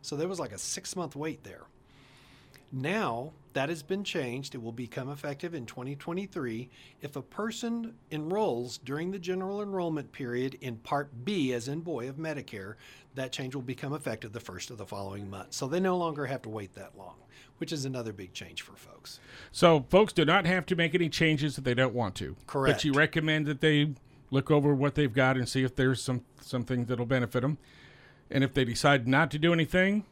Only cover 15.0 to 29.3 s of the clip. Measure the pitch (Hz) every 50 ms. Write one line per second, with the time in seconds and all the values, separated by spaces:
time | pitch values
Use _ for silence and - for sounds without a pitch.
15 | 98 98 98 101 101 95 101 98 - - - - 143 131 151 180 190 185 180 180
16 | 175 165 151 143 143 123 135 123 - 113 107 110 101 92 _ 101 98 - - 95
17 | 95 90 - - - _ - - - - _ _ 170 - 165 147 131 135 131 127
18 | 117 113 101 95 98 92 - - - 90 - - - - - - - - - -
19 | - - - - - - - - - - - - - 170 165 147 127 - - 185
20 | 214 190 - - 156 143 165 202 180 170 185 185 - - 185 170 170 165 143 180
21 | 170 156 - - 165 160 156 135 143 151 131 - 131 131 123 120 131 131 104 123
22 | 117 98 95 - 92 67 85 - - - - 143 135 147 143 - - 151 135 139
23 | 156 156 - 165 156 156 156 156 151 147 151 131 - 156 151 147 147 156 139 -
24 | - - - - - - 135 135 135 - 156 147 139 147 143 131 139 147 - 151
25 | 147 135 104 139 131 127 131 131 123 113 - 131 131 127 - - 131 131 131 -
26 | - - 127 123 - _ - - - - - 127 117 - 131 123 120 113 131 113
27 | 120 117 135 127 120 113 - 131 120 143 156 - - - - - - - - -
28 | - - - _ _ - - 135 135 131 - 139 127 120 117 - - 147 143 135
29 | 117 120 131 143 165 160